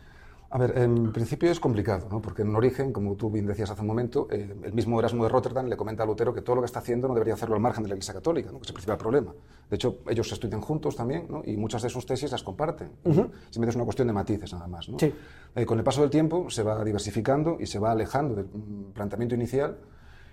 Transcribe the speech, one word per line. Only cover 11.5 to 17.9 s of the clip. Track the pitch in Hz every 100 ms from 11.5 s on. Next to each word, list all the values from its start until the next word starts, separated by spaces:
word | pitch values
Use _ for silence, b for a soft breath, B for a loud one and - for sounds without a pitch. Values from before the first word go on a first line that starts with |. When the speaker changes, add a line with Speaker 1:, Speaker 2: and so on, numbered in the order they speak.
| 104
Speaker 1:
muchas | 110 117
de | 117
sus | 123 -
tesis | 127 143
las | 123
comparten. | - 92 156 - - -
Speaker 2:
Ujú. | 180 156 247 B B
Speaker 1:
Simplemente | - 117
es | 117
una |
cuestión | 110 101 120
de |
matices | 101 95 104 85
nada | 87 87
más, | 85 82
¿no? | 135
Speaker 2:
Sí. | 156 B B B B
Speaker 1:
Eh, | 123 113
con | 113
el |
paso | 117 131
del | 147
tiempo | 147 160 170 143
se | 117
va | 107 110
diversificando | 107 101 104 113 113 143 156 165
y | 107
se | 101
va | 110